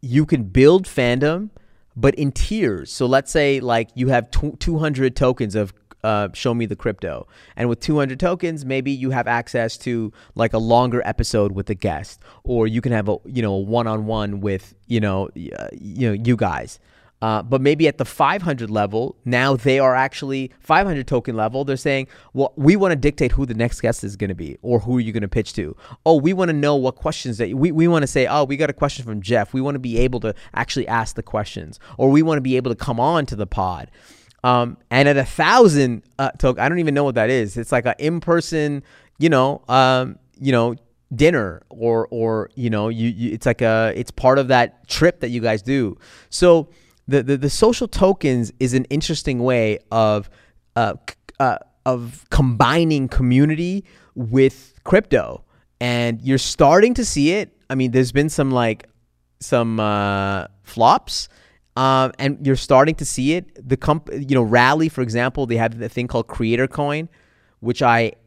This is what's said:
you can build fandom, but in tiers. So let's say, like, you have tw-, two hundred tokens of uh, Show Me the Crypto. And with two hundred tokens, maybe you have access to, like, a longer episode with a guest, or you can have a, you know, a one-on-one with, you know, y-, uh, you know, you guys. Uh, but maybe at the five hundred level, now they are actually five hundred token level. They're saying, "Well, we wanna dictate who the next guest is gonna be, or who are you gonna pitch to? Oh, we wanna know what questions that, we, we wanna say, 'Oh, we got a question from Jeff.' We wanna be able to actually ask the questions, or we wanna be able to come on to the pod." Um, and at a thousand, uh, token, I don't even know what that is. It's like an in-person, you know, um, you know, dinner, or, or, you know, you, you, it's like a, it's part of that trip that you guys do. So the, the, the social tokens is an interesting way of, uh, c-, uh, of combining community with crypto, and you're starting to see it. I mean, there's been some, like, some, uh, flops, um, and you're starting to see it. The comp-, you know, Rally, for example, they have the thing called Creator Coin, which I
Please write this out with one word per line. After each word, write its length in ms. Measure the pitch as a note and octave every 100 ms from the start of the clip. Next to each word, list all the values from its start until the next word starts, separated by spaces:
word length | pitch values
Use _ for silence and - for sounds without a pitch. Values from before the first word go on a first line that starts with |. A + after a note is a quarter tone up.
you 240 | B2+ C3 D#3
can 180 | D3
build 420 | G2+ F#2+ C#3 F3+ F#3
fandom, 640 | - B2 B2 C#3+ E3+ G#3 - _ _ _ -
but 200 | C3+ -
in 160 | C#3+
tiers. 600 | - - G#3+ D#3 F#2 C2+
So 160 | - B2
let's 240 | C3 -
say, 280 | E3 C#3+ C3+
like, 300 | B2 A#2 A2+ -
you 120 | B2+
have 220 | B2 A#2
tw-, 280 | - D3 -
two 180 | - D#3+
hundred 380 | D#3 C3 C3 -
tokens 400 | B2+ B2+ A2 G#2
of 180 | G2+ - _ -
uh, 260 | A2 G#2+ G2+
Show 200 | - C3
Me 120 | A#2 A2+
the 100 | G2
Crypto. 520 | A#2+ F#2+ F2+ C2 - _ - -
And 140 | A#2+
with 100 | A#2
two 180 | - D3+
hundred 220 | C#3 C3
tokens, 460 | F3+ F3 E3+ D#3+ C3
maybe 260 | C3+ C3
you 200 | C#3 C3
have 160 | B2+ A#2
access 500 | A#2 A#2+ B2 A2+ -
to, 320 | - A#2+ G#2+ - _ -
like, 180 | A2
a 60 | A2
longer 420 | A2+ A#2 B2 A#2+ -
episode 460 | - A2 A2 G2+
with 180 | G2 G2
a 60 | G2
guest, 460 | G#2 D2+ - - - -
or 240 | - A#2+ A2
you 140 | A2+
can 100 | B2+
have 180 | A#2 G2+
a, 80 | G#2 -
you 160 | B2
know, 120 | A2
a 60 | G2
one-on-one 840 | G2 A#2 A#2 A2 G#2+ A2 G#2 G2+
with, 320 | G2+ F#2+ - _ _
you 120 | A#2
know, 300 | G#2 F#2+ G2 -
y-, 140 | E2+ -
uh, 100 | A1+
you 340 | - G2+ F#2+ B2
know, 60 |
you 220 | G2+ A#2 A#2
guys. 440 | G#2 C#2+ A#1 - _ _ _ _
Uh, 200 | A2+ G#2+
but 180 | A2 C3
maybe 260 | C3+ D3+ D#3+
at 120 | -
the 60 | D3+
five 360 | - C#3+ G3
hundred 300 | E3+ C3+ A2+
level, 440 | G#2+ G#2 G#2+ B2+ - A#2
now 300 | B2 C3+ C3+
they 220 | C#3 C3+
are 180 | C3 B2+
actually 560 | C3+ - C#3 C3+ C3 _
five 280 | - D#3 G3
hundred 200 | D3+ B2
token 280 | C3 A#2 A2+
level. 280 | A2 B2+
They're 140 | C#3 C3+
saying, 300 | D3+ C#3 C3 - _
"Well, 180 | B2+ C#3 -
we 200 | C#3 G3+
wanna 200 | F#3+ D#3
dictate 360 | C#3+ - B2+
who 120 | - C3+
the 80 |
next 260 | A2 A#2 -
guest 220 | A2+ A#2
is 120 | G2+ G2
gonna 180 | G2
be, 240 | F#2 D#2 -
or 160 | A#2 A#2+
who 180 | G#2 B2+
are 20 |
you 120 | A2
gonna 160 | A2 G2+
pitch 260 | A2 G#2
to? 240 | - D#2 - - -
Oh, 120 | - D#3+
we 180 | C#3+
wanna 200 | F#3+ F3+
know 220 | D3+ D3 C#3+
what 200 | B2+ -
questions 420 | D#3 - C3 A2
that, 160 | A2
we, 180 | C3 D#3+
we 160 | D#3 E3+
wanna 200 | E3 C#3
say, 180 | D3+ B2+
'Oh, 200 | D3 C#3
we 120 | C#3
got 140 | D3+
a 20 |
question 320 | C#3 C#3+ - A#2
from 160 | G#2+
Jeff.' 320 | F#2+ A#2+ G2+
We 80 | C3
wanna 160 | C3+ C#3+
be 220 | B2+ A2+
able 200 | B2+ B2
to 120 | A2 G2+ - -
actually 320 | B2 - A2+
ask 280 | A#2 A2 -
the 60 |
questions, 580 | - G#2+ G#2 - D#2+ - - -
or 100 | C3
we 140 | C#3+
wanna 180 | D#3+ D3+
be 160 | C3 B2+
able 140 | B2+
to 40 | A2+
come 240 | - A#2
on 280 | C3 E3 C#3
to 80 | G2+
the 100 | G2
pod." 460 | - F#2 F2 - _ _ _ _ _
Um, 340 | B2 B2 A#2+ - _
and 180 | B2 C#3
at 80 | C#3
a 80 |
thousand, 800 | C3 - D#3+ A#3+ A3+ C#3+ C3 A#2 _ -
uh, 140 | C3+ -
token, 240 | C3+ B2+
I 60 | C3
don't 100 | F3
even 160 | D#3+ C#3+
know 80 |
what 100 | C#3+
that 160 | A#2+ A2
is. 260 | B2+ G#2 A2+
It's 160 | A2+
like 140 | C3+ A#2+
an 80 | A2
in-person, 840 | D3 E3+ D#3+ E3+ - D#3+ D3 C#3+ - _ _ _
you 100 | D#3+
know, 320 | C#3 C3 C#3+ -
um, 480 | B2+ C3 C3 C3 - _ _
you 120 | C3+
know, 220 | B2 A#2 A#2 _ _ _
dinner, 480 | A#2+ D3+ E3 G2+ E2 _
or, 380 | A2+ A#2 A2+ A2
or, 400 | A#2+ A2+ A2 G2+ -
you 160 | A#2+
know, 180 | G#2+ G#2+
you, 200 | A2+ A#2
you, 220 | G2+ A#2+
it's 140 | A#2 C3+
like 160 | A2+
a, 320 | A#2 A2 A2+ -
it's 140 | A#2+
part 300 | - C3 C3+
of 80 | B2+
that 400 | B2+ A#2+ _ _
trip 320 | - D#3+ -
that 100 | B2
you 100 | A#2+
guys 220 | A2+ A2
do. 380 | G2 C#3 A2 - - - _
So 380 | - F3+ E3+ D3 _ _ _ -
the, 160 | C#3
the, 120 | B2 C#3
the 140 | C#3
social 380 | - A3 A#3 A#3
tokens 680 | - F#3+ F#3+ D3+ B2+ A2+ -
is 140 | C3
an 120 | B2+ B2+
interesting 580 | C#3+ - D#3+ - B2+
way 360 | B2 B2 A2 G#2 _
of, 380 | A2+ A2 G#2 G2 _ _ _ _ -
uh, 180 | A2 - -
c-, 60 | - - _
uh, 180 | C3 - - _ B2+
of 400 | B2+ A#2+ - _
combining 800 | - C3 A#2 B2 D#3 E3 D3+ C3
community 760 | - B2+ B2+ D3 D#3 F3 G3 - _ _ -
with 640 | A#2 B2+ C3+ - - _ -
crypto, 580 | F#3 G#3+ B2 B1+ A#1+ - _ _ _
and 400 | B2 A#2+ A#2+ A2+
you're 160 | C3 C3+
starting 560 | - - C#3+ E3+ A3
to 100 | B3
see 280 | A3 D3 C#3+
it. 260 | G3 G3 _ _
I 60 | C3
mean, 160 | B2+
there's 220 | B2 B2+
been 160 | B2+ D3+
some, 220 | - C3+
like, 360 | B2+ A#2 G#2+ - _ _ _ _ _
some, 380 | - B2+ A#2 A2
uh, 680 | G#2+ G#2 G2+ G2 G2 G2 - _
flops, 640 | - - A#2 G#3+ - - - _ _ _ _ -
um, 380 | C3+ C3+ C3 -
and 260 | C#3 C#3 C#3+
you're 100 | C3
starting 400 | - C3 D3+ D#3
to 100 | C#3
see 280 | - C3
it. 340 | E3+ F3+ - C3
The 100 | C3
comp-, 320 | - E3 -
you 220 | B2 C#3 C3+
know, 80 |
Rally, 440 | A2+ A#2+ B2 D3+ D#3+
for 140 | -
example, 460 | B2 A#2 B2+ C3+ B2+
they 100 | A#2
have 220 | A2+ A#2
the 100 | A2+
thing 180 | - B2
called 200 | A#2+ -
Creator 400 | - A2+ A#2 C3
Coin, 420 | - C#3+ D3 E3 _ _ _ _ _
which 220 | A2 B2
I 320 | B2+ A#2 A2+ -